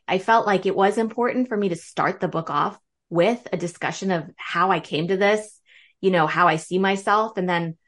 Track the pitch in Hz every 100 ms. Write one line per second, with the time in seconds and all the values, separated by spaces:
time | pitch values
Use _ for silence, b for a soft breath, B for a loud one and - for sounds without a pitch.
0 | - 185 208 226 208 190 190 196 196 214
1 | 220 240 240 240 247 208 202 165 - -
2 | 151 185 175 160 160 147 160 196 _ _
3 | - 170 190 240 - 175 170 - 147 -
4 | 190 175 - - - 170 190 170 - 147
5 | 170 190 202 214 214 - b b b _
6 | 190 175 156 160 175 156 - 180 190 196
7 | 196 208 220 202 180 175 165 165